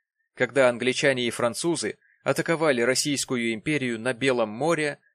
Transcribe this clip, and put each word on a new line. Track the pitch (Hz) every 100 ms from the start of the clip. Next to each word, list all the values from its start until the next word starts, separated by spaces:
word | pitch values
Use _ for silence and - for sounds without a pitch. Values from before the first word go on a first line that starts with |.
| _ _ _
когда | - 123 127 127
англичане | 120 123 127 147 131 120
и |
французы | - 120 110 170 156 101 - _ _
атаковали | - 139 165 165 156 123
Российскую | 117 131 151 135 - 127 117
империю | 110 156 151 127 113
на | 123
Белом | 117 135 123 107
море, | 110 156 160 147 143 _